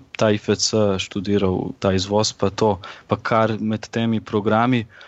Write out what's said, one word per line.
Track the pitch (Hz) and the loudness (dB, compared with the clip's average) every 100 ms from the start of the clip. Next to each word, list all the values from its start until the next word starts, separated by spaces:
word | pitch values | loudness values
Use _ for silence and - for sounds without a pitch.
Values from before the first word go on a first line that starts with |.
| - | -6
ta | - 110 | 0 2
I | 104 | 2
F | - | 0
C | 101 - 110 104 | 0 0 2 2
študiral, | 95 - 104 95 101 95 92 - | 0 -4 -6 -2 0 2 0 -4
ta | - 98 | -2 0
izvoz | 95 95 104 107 | 0 0 0 0
pa | - 98 | 0 -4
to, | 95 110 95 - - | 2 0 0 -6 -14
pa | - 120 | -6 -4
kar | - 113 110 | 0 0 2
med | 107 110 110 - | 0 -2 -4 -4
temi | 113 113 110 | -2 0 -2
programi. | 107 107 104 107 120 123 113 - | -2 -2 0 2 2 0 -2 -12